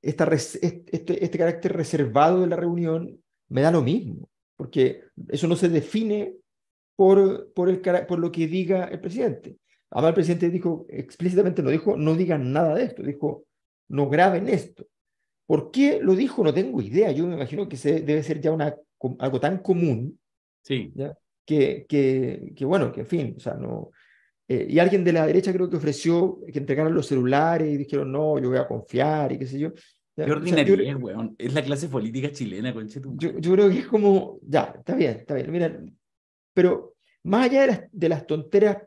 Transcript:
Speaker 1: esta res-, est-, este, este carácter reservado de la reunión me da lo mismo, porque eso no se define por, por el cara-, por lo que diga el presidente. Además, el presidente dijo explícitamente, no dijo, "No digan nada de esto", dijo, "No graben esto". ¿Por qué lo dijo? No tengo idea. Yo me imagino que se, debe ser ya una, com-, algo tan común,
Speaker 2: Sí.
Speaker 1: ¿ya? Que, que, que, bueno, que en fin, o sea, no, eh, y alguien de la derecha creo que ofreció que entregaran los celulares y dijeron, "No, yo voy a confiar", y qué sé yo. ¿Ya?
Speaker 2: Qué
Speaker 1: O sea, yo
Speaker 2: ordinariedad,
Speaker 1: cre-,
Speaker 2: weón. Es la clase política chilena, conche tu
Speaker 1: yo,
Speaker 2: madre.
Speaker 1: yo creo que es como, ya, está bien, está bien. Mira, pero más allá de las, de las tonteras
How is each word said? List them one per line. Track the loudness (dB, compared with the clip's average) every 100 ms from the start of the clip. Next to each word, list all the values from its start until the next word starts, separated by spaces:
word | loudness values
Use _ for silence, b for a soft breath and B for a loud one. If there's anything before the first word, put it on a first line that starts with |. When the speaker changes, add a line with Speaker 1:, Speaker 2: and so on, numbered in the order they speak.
Speaker 1:
esta | -4 0 2
res-, | 2 -2 -4
est-, | -4 -4 -10
este, | -8 -4 -2
este | -2 0
carácter | -2 0 -4 -4
reservado | -2 -2 2 4 4 4
de | 2
la | 0
reunión | -2 -2 -2 -2 -6 -14 _ _ _
me | 0
da | 4
lo | 4
mismo, | 2 -2 -4 -12 -16 _ _ _
porque | -6 2 2 0 -16 -20 -8
eso | -4 0
no | 2
se | 2
define | 2 0 -4 -2 -2 -6 -10 _ _ _ _ _ 4
por, | 6 8 6 2 -8
por | -2 0
el | 0
cara-, | 0 0 0
por | -2
lo | -2
que | -2 -2
diga | -2 0 -2 -2
el | -8
presidente. | -8 -2 -2 -4 -12 -20 _ _ _
Además, | 0 2
el | 2
presidente | 0 0 0
dijo | 0 -4 -4 -8
explícitamente, | -12 -12 -4 0 2 2 0
no | 0
dijo, | 0 0 0
"No | 0 0
digan | 0 0 0
nada | 0 0 0
de |
esto", | -2 -6
dijo, | -10 -4 -6 -6 _ _ _ _ _
"No | -2 2
graben | 4 4 4 0
esto". | -2 -2 -20 -20 _ _ _ _ _ -2
¿Por | -2 0
qué | 2 2 4
lo | 2 2
dijo? | 0 0
No | 0
tengo | 2 -2 -4
idea. | -2 2 2
Yo | 2 -2
me | -4
imagino | -6 -6 -8
que | -4
se, | -2 0
debe | 0 -2
ser | -2 -2
ya | 0
una, | 0 -2 -6 _ _
com-, | -8 -4
algo | -4 -2
tan | -2 -2
común, | 0 2 2 0 -4 -10 _ _ _ _
Speaker 2:
Sí. | -6 -6 -6
Speaker 1:
¿ya? | -10 -10 -12 _ _ -2
Que, | 2 2 0 -2
que, | 2 2 2 -2 -6 -14 -6
que, | 0
bueno, | 0 0
que | -4
en | -4
fin, | -4 -4 -8
o |
sea, | -8 -8
no, | -8 -10 -12 b b b b _ -4
eh, | -4 2
y | 2
alguien | 4 4
de | 2
la | 2 4
derecha | 2 2
creo | -2 -2
que | -2
ofreció | -2 -2 0 2 0 -4 -10
que | -8
entregaran | -2 0 2
los | 0 0
celulares | 0 2 2 2 2 0
y | -2
dijeron, | -2 -4 -2
"No, | -2 0 0
yo | 0
voy | 0
a | -2
confiar", | -6 -4 -2 0 0 -2
y | -4
qué | -8
sé | -6
yo. | -8 -8 b b _ -6
¿Ya? | -2
Speaker 2:
Qué |
Speaker 1:
O | -2
sea, | 2 2
yo | 4
Speaker 2:
ordinariedad, | 4 2 -4
Speaker 1:
cre-, |
Speaker 2:
weón. | -6 -8 -8 -8
Es | -4 -2
la |
clase | -2 -4 -4
política | -4 -4 -4 -6
chilena, | -6 -8 -6 -8
conche | -8 -12 -14
tu | -14 -8
Speaker 1:
yo, | -6
Speaker 2:
madre. | -4
Speaker 1:
yo | 2
creo | 6 6
que | 4
es | 0
como, | 2 6 4 2 -14
ya, | -2 -2 -2 -8
está | -6
bien, | 0 0 -2
está | -6
bien. | -6 -4
Mira, | -2 -2 -4 -18 _ _ _ _ _ _
pero | 4 4 2 -6 _ _ _
más | 0 2 4
allá | 4
de | 4
las, | 2 -4
de | -2 0
las | 0 -2
tonteras | -4 2 4 4 2